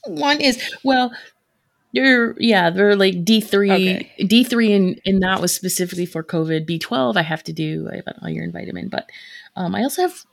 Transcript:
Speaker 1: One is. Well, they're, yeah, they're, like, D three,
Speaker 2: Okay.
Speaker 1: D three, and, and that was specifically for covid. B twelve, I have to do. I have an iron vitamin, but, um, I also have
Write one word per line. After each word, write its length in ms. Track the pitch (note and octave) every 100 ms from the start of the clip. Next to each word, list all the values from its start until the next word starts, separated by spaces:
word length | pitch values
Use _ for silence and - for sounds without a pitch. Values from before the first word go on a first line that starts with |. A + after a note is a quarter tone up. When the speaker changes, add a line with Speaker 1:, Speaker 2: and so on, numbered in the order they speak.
| C#5+
Speaker 1:
One 340 | D#4 C#4+ D4
is. 180 | C#4+ A#3 - -
Well, 300 | C4+ C4 B3 A#3+ - _ _ _ _ _ _
they're, 420 | B3 C4+ B3+ A#3 -
yeah, 320 | A#3 G3+ E3+
they're, 260 | F3+ G#3 G3+
like, 260 | F#3+ F3+
D 200 | E3+ A3
three, 280 | G#3 G3+ G3+
Speaker 2:
Okay. 420 | F#3+ F#3 F#3+ - - G3
Speaker 1:
D 180 | A#3
three, 280 | B3 A#3 A3
and, 260 | G3+ F#3 -
and 180 | - G3
that 200 | F#3 F#3+
was 120 | F3
specifically 520 | - F#3 - F3+ F3+ F3
for 180 | D#3+
covid. 400 | D#3+ E3+ D#3+ D#3+
B 140 | D#3+ E3
twelve, 400 | - C3+ B2+ G3+
I 40 |
have 220 | D#3+ D#3
to 80 | -
do. 340 | D#3+ D#3 D#3+ -
I 40 | -
have 100 | -
an 120 | -
iron 280 | - - E3+
vitamin, 380 | - - F2+ -
but, 220 | - - - - - - -
um, 180 | F3+
I 80 | G3
also 180 | B3+ -
have 240 | F4+ E4 -